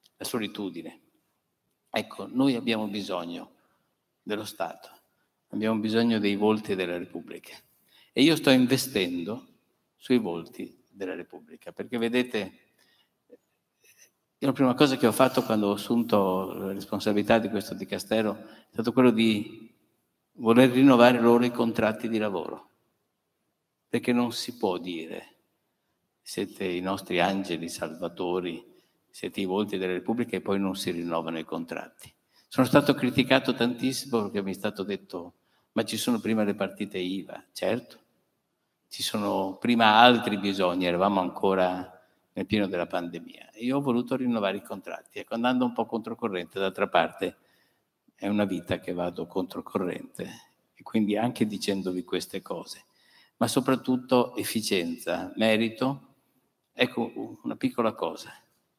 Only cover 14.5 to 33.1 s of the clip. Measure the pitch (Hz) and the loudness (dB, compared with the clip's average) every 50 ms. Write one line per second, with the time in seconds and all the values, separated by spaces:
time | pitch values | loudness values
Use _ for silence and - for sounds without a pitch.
14.5 | 123 139 135 127 123 - 151 139 131 127 131 113 104 - 135 127 - 131 120 - | 2 2 2 2 4 6 4 4 4 4 4 4 6 6 4 4 4 2 0 2
15.5 | 113 107 101 101 101 98 - - 120 117 117 117 107 104 98 95 95 95 95 95 | 2 2 2 2 0 0 -2 -2 0 0 0 2 4 4 4 4 2 0 -2 -4
16.5 | - - 98 95 98 98 87 - 107 98 - 107 101 104 104 104 117 113 107 98 | -6 -6 -6 -6 -6 -8 -8 -6 -6 -4 0 0 0 2 4 4 4 4 2 0
17.5 | 104 98 - - - 95 - - 98 95 - - 110 110 110 104 98 - - - | -4 -4 -6 -6 -10 -10 -10 -8 -8 -8 -4 -2 0 0 0 0 -2 -6 -10 -20
18.5 | - - - _ - - 110 123 117 127 127 123 110 113 113 110 107 104 107 - | -20 -20 -20 _ -8 -6 -4 0 2 4 6 6 6 4 4 2 2 0 -2 -8
19.5 | - - - - _ _ _ _ _ _ _ _ _ _ _ _ _ - 123 110 | -12 -20 -20 -20 _ _ _ _ _ _ _ _ _ _ _ _ _ -2 2 4
20.5 | 117 123 135 127 123 127 135 143 127 117 120 123 123 117 117 117 120 120 123 123 | 6 8 8 6 8 8 8 8 10 10 10 8 8 6 6 6 6 6 4 2
21.5 | 120 - 120 117 107 - 110 107 110 110 - 113 113 107 107 104 95 85 - - | 0 0 0 0 0 2 0 0 0 -2 -4 -4 -2 -2 -2 -2 -4 -4 -6 -8
22.5 | - - - _ _ _ _ _ _ _ _ _ _ _ _ _ _ _ _ _ | -10 -14 -16 _ _ _ _ _ _ _ _ _ _ _ _ _ _ _ _ _
23.5 | _ _ _ _ _ _ _ _ - 120 - 127 120 123 123 117 117 - - - | _ _ _ _ _ _ _ _ -4 -2 0 2 2 2 2 0 -2 -6 -8 -8
24.5 | - - - 95 90 90 82 92 87 80 80 82 85 85 - - _ _ _ _ | -6 -2 -2 -2 -2 -2 -4 -6 -8 -8 -8 -10 -12 -12 -14 -16 _ _ _ _
25.5 | _ _ _ _ _ _ _ _ _ _ _ _ _ _ - - - - 101 - | _ _ _ _ _ _ _ _ _ _ _ _ _ _ -16 -12 -8 -6 -6 -8
26.5 | - - 98 92 87 90 90 95 98 98 - - 95 85 85 98 98 98 95 92 | -6 -6 -4 -4 -4 -2 -2 -2 -4 -4 -4 -2 0 2 2 2 2 -2 -4 -4
27.5 | 85 80 82 82 - - - 78 80 82 92 82 - - 90 87 90 92 87 87 | -6 -6 -6 -8 -8 -8 -8 -10 -8 -8 -10 -10 -8 -6 -4 -2 -2 -2 -4 -4
28.5 | 82 - - - _ _ _ _ _ _ _ _ - - - 95 - 104 98 92 | -8 -10 -14 -20 _ _ _ _ _ _ _ _ -18 -12 -12 -10 -6 -6 -4 -2
29.5 | 92 104 107 104 98 92 92 90 92 90 - - 113 123 120 - - 92 - 101 | -2 -2 -2 -2 -4 -4 -4 -4 -4 -4 -4 -4 -2 -2 -2 -4 -4 -6 -4 -2
30.5 | 98 98 98 95 101 98 - - 87 85 85 87 82 82 80 80 82 80 80 - | -2 -2 -2 -2 -4 -4 -4 -6 -4 -4 -4 -4 -4 -4 -4 -4 -6 -8 -8 -8
31.5 | 82 82 82 - 80 80 - - _ - - - _ _ _ _ _ _ _ - | -8 -8 -8 -8 -10 -10 -12 -14 _ -20 -20 -20 _ _ _ _ _ _ _ -6
32.5 | - - 127 - - 147 - - 135 - 131 123 | 2 2 4 6 6 6 6 6 2 2 2 -2